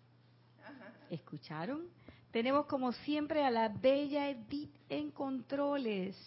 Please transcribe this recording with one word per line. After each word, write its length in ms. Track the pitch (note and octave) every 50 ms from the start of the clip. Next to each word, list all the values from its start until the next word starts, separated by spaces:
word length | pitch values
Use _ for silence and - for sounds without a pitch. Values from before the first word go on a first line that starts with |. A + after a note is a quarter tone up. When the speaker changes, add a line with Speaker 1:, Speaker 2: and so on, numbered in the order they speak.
| - _ - - - - _ _ _ _ _ - -
Speaker 1:
Ajá. 300 | G#3 C#4+ C4+ G3+ G3+ - - - -
Speaker 2:
¿escucharon? 720 | F3+ D3+ - - - D3 - - D#3 D3+ E3 G3+ C#4 D#4 E4+ F4 - - - - - - - -
Tenemos 340 | - A3+ A#3 B3+ C4+ C#4+ D4
como 280 | - D4+ C4+ B3+ B3 A3
siempre 500 | - - - D4 D4+ D4+ D4 D#4+ D4+ C#4+
a 80 | C4+
la 180 | A#3 A3+ A3+ A3+
bella 580 | G#3 G3 F#3+ C4 C#4 C#4 D4 C#4+ C#4+ D4 C#4+ C#4+
Edith 460 | C#4 A#3+ G#3+ - - D4 D4 C#4+ - - - -
en 220 | C4+ D4 D4+ D4
controles, 1040 | - - C#4+ C4+ C4+ C4 A3+ - C#4 C#4 C#4+ C#4+ C#4+ C#4 C4 A3+ G#3 F#3+ F3+ F#3+ F#3+ - -